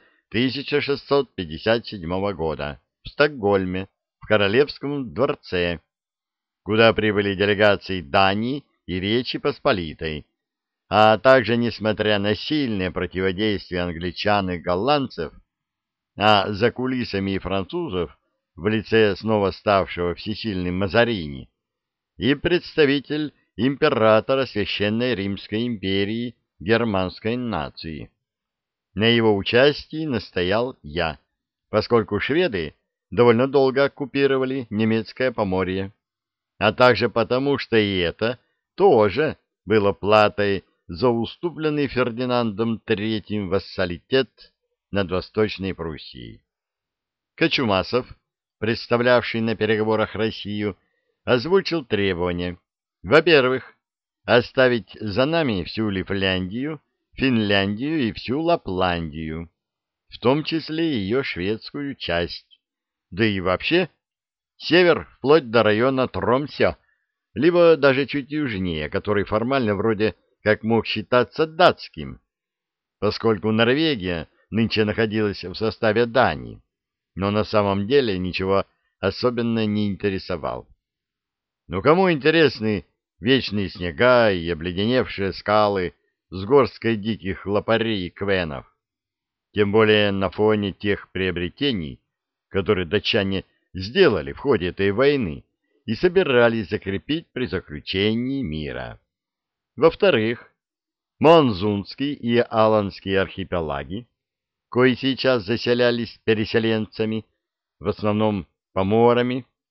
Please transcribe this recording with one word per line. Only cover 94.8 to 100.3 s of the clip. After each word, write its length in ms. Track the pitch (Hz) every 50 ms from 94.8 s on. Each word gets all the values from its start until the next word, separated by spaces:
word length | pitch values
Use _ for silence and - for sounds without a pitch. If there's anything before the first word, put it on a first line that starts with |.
| 98 101
войны 540 | 98 107 135 143 147 135 113 82 71 62 - _ _ _ _ _ _ _ _
и 80 | - -
собирались 760 | - - 185 170 190 185 - 127 120 117 117 117 113 101 -
закрепить 640 | 110 104 - 95 98 95 - - 147 170 165 _
при 140 | _ 127 127
заключении 960 | 101 92 90 - - 73 73 - - - 95 101 110 110 117 123 131 135 139
мира. 580 | 127 82 76 78 76 135 123 131 - 120 110 - _ _ _ _ _ _ _ _ _ _ _ _ _ _ _
Во-вторых, 760 | 117 135 165 - - 208 196 156 117 107 113